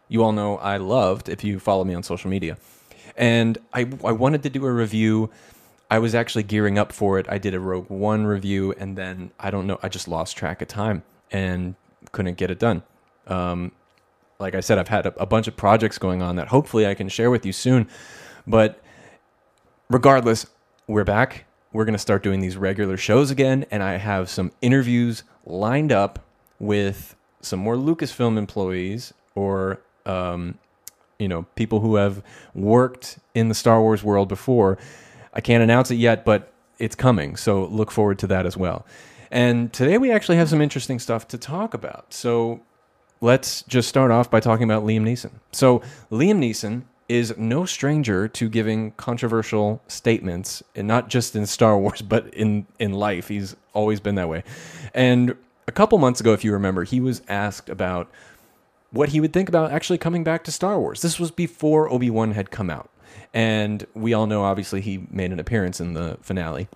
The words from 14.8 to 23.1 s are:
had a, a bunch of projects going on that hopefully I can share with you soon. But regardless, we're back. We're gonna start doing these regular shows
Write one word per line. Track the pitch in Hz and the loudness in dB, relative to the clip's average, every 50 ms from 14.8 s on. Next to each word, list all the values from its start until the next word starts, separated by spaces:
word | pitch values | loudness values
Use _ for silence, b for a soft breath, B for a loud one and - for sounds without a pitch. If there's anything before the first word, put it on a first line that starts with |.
| 87 - | 2 0
had | 107 101 - | -2 -2 -2
a, | 95 - - | -4 -4 -6
a | 98 | -2
bunch | 95 110 110 107 | 0 0 0 0
of | - - | -2 -8
projects | - - 98 107 110 110 107 - | 0 4 4 4 4 2 -2 -4
going | - - 92 90 90 | -4 -4 -4 -2 -2
on | 90 90 90 | -4 -4 -4
that | 90 73 - | -6 -2 2
hopefully | 110 139 151 - - 110 107 | 2 2 2 2 0 2 2
I | 98 98 | 2 0
can | - 98 | -4 -6
share | 95 - - 117 123 | -8 -4 0 2 2
with | 123 110 - | 2 0 -2
you | 95 95 | -4 -6
soon. | - - 127 127 123 110 B B B B B B B B B B B B | -2 2 4 4 4 2 B B B B B B B B B B B B
But | 104 107 135 135 - - - B B B B B B B B B _ _ _ _ _ _ _ _ _ _ _ _ _ | 2 4 4 4 4 2 -8 B B B B B B B B B _ _ _ _ _ _ _ _ _ _ _ _ _
regardless, | 123 123 117 139 139 131 117 117 113 113 - _ _ _ _ _ _ _ _ | 0 6 6 6 6 6 4 2 0 0 -4 _ _ _ _ _ _ _ _
we're | - 107 107 101 | 0 0 2 2
back. | 104 101 107 127 - - - - _ _ _ _ _ | 4 4 2 2 2 -2 -18 -20 _ _ _ _ _
We're | - 110 110 | -2 -2 0
gonna | 110 214 | 0 0
start | 202 - - 101 98 - | -2 0 0 0 0 2
doing | 101 95 98 | 0 0 0
these | 95 92 90 | -2 -4 -4
regular | 95 98 95 98 104 104 95 95 | -4 -4 -4 -2 -2 -2 -4 -2
shows | 92 - - | -4 0 2